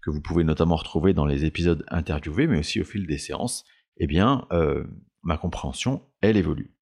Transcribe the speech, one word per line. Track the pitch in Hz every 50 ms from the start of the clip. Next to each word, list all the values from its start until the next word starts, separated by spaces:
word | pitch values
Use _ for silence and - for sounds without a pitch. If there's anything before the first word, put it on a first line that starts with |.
| -
que | -
vous | 76 76
pouvez | 76 - 82 85 82
notamment | 78 78 - 82 85 87
retrouver | 78 - - - 85 78 95 95
dans | 82 76
les | 73 71 69 76
épisodes | 78 - - 85 87 85 76 - -
interviewés, | - 87 80 - 78 73 - 80 76 95 143
mais | 165 - 78
aussi | 73 - - -
au | -
fil | - - 104 95
des | 80 76 73
séances, | - - - - - 123 - - - _ _ _ _ _ _
eh | _ -
bien, | 73 71 85 98 117 139 127 - - -
euh, | 85 82 73 69 71 73 - - - - _ _ _ _
ma | 85 82 82
compréhension, | - 90 85 - - 73 69 - - 123 135 135 - _ _ _
elle | - 104 110
évolue. | 104 90 78 76 - - - _ _ _